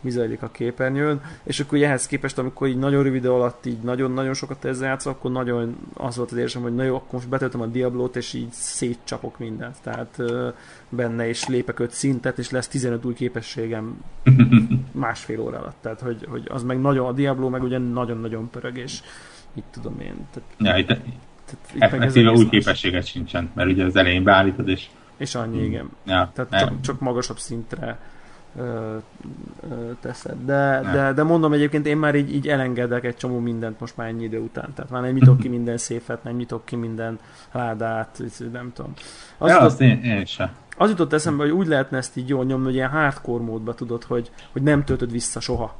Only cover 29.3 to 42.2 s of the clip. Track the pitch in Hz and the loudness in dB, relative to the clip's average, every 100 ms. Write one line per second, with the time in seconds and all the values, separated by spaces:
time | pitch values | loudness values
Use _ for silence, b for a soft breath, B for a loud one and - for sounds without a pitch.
29.3 | - - - - 120 117 123 123 131 - | -16 -16 -16 -12 -10 -10 -10 -12 -10 -10
30.3 | 131 123 139 139 135 135 143 139 135 151 | -8 -2 0 2 2 0 2 2 2 4
31.3 | 170 156 147 147 151 151 151 151 147 139 | 4 4 4 2 2 0 2 2 2 2
32.3 | 143 139 143 131 120 123 120 123 120 127 | -2 0 0 0 0 0 0 -2 -4 -4
33.3 | 123 120 117 113 107 117 - 113 113 113 | -2 -2 -2 -6 -8 -12 -8 -8 -6 -6
34.3 | 110 113 - - 139 127 127 127 131 131 | -6 -6 -8 -10 -10 -8 -4 0 10 10
35.3 | 131 127 120 120 120 - 120 - 117 120 | 10 6 -2 -2 -4 -4 -8 -6 -8 -6
36.3 | 120 120 117 - 120 117 113 113 113 b | -8 -6 -8 -8 -6 -6 -6 -6 -8 b
37.3 | b b 131 120 110 113 113 110 - 123 | b b -6 -6 -4 -4 -4 -6 -10 -12
38.3 | - 120 123 123 - - 139 B B B | -10 -12 -10 -12 -12 -14 -14 B B B
39.3 | B 156 175 123 - 131 110 120 104 92 | B 6 8 8 8 6 6 0 -2 -4
40.3 | - 92 - - - 202 190 156 151 165 | -6 -6 -6 -20 2 2 4 2 2 2
41.3 | 147 147 170 175 147 131 131 127 - | 0 2 2 2 0 0 -4 -6 -8